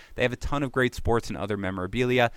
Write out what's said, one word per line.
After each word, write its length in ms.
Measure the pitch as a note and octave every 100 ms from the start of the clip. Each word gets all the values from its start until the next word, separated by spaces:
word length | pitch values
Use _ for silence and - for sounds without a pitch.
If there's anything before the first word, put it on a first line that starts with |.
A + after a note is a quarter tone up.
| -
They 80 | -
have 100 | B2
a 40 | B2
ton 260 | - C#3+
of 80 | C#3
great 240 | C3+ B2
sports 320 | - - A#2 -
and 100 | D#2+
other 200 | G2+ G#2
memorabilia. 760 | F#2+ F#2+ F#2 A2+ B2 B2 A#2